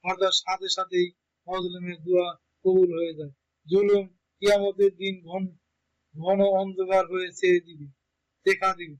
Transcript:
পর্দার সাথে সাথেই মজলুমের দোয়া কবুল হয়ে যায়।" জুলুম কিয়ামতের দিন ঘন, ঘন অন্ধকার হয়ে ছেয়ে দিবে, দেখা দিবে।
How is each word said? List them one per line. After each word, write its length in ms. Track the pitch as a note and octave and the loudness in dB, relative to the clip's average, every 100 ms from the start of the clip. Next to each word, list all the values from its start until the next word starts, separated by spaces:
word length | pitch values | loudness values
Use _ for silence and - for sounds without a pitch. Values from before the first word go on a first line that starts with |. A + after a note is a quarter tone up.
পর্দার 300 | - F#3 F#3+ | -6 0 0
সাথে 360 | F#3 - F#3+ F#3+ | 0 -4 -6 -4
সাথেই 380 | F#3+ F#3 F3+ F3+ _ _ _ - | -4 -2 -2 -2 _ _ _ -8
মজলুমের 500 | F#3 F3+ F3+ F3 E3+ | -6 -6 -8 -12 -10
দোয়া 240 | E3 F3+ F3 F3 _ _ | 0 0 0 -8 _ _
কবুল 260 | F#3 F#3 F3+ E3 | 2 4 2 0
হয়ে 180 | E3+ | -6
যায়।" 180 | D3+ D3 _ _ _ D3+ | -6 -14 _ _ _ -2
জুলুম 380 | F#3+ G3+ G3+ F#3+ _ _ _ | 0 4 2 0 _ _ _
কিয়ামতের 540 | G3+ G3+ G3+ F#3+ G3 F3 | 2 2 0 2 0 2
দিন 180 | G3 F#3 | -8 -8
ঘন, 180 | E3 F#3 F#3 _ _ _ _ _ _ | -10 -8 -8 _ _ _ _ _ _
ঘন 240 | D#3 E3+ G3 | -8 -2 2
অন্ধকার 640 | G3 F#3+ F#3+ F#3 F#3 F#3+ F3 | 4 2 -2 -2 2 2 2
হয়ে 220 | F3+ F3+ | -4 -6
ছেয়ে 280 | - F#3 F3 | -2 2 2
দিবে, 260 | E3+ D#3 C#3+ _ _ _ _ _ F#3+ | 0 -20 -20 _ _ _ _ _ -2
দেখা 240 | F#3+ F#3+ | 0 -2
দিবে। 220 | F#3 E3 | -2 -12